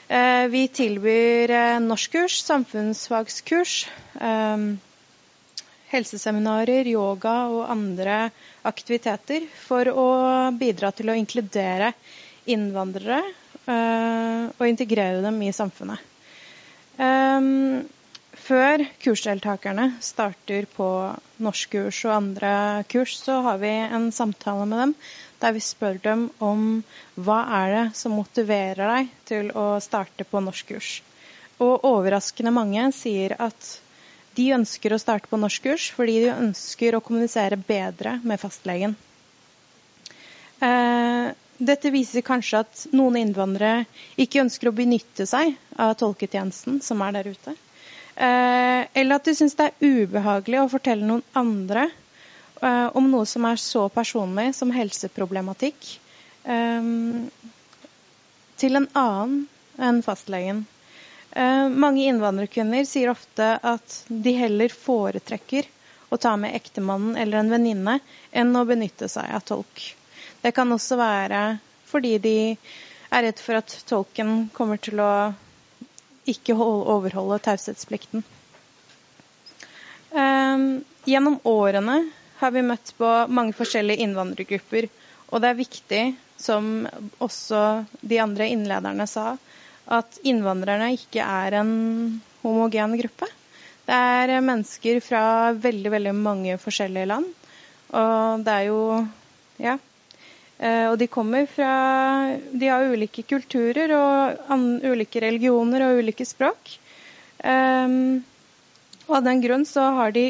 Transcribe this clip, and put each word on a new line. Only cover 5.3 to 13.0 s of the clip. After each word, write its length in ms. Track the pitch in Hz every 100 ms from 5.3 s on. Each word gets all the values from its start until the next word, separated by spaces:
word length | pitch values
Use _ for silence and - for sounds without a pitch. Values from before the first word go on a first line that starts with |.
| _ _ - - _ -
helseseminarer, 960 | 262 226 208 - 214 214 214 226 254 254
yoga 600 | 226 196 196 220 233 240
og 180 | 233 226
andre 640 | 226 202 180 190 208 226 - - - -
aktiviteter 800 | - - 233 233 202 - 302 320 - -
for 180 | 254 247
å 720 | 262 254 254 254 254 254 240
bidra 340 | 247 185 196 196
til 160 | 220
å 40 | 226
inkludere 760 | 208 240 202 208 190 185 214 240 - - - - -
innvandrere, 760 | 226 208 196 190 190